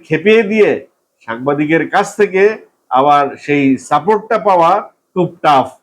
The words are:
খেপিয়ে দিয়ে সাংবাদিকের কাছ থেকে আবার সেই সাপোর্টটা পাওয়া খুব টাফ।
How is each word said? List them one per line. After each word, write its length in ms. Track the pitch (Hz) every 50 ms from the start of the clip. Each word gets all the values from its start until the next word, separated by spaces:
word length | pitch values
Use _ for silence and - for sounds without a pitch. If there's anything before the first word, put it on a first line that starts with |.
| -
খেপিয়ে 380 | - 156 156 160 202 220 226 226
দিয়ে 260 | 196 214 220 202 165 127 95 - - _ _ _ _ _ _ _ -
সাংবাদিকের 560 | 113 120 127 135 143 143 151 147 160 165 160 165
কাছ 180 | - 185 202 202 -
থেকে 280 | - 208 196 180 190 196 214 220 214 - _ _ _ _ -
আবার 340 | - 127 139 147 147 143 143 135 - -
সেই 260 | - - 147 143 139 135 135 127 - -
সাপোর্টটা 500 | 147 147 147 185 220 214 - - 233 208 185 202
পাওয়া 240 | 190 180 165 165 185 214 240 - _ _ _ _ -
খুব 140 | 185 175 170 175 -
টাফ। 260 | - 156 147 135 123 - - _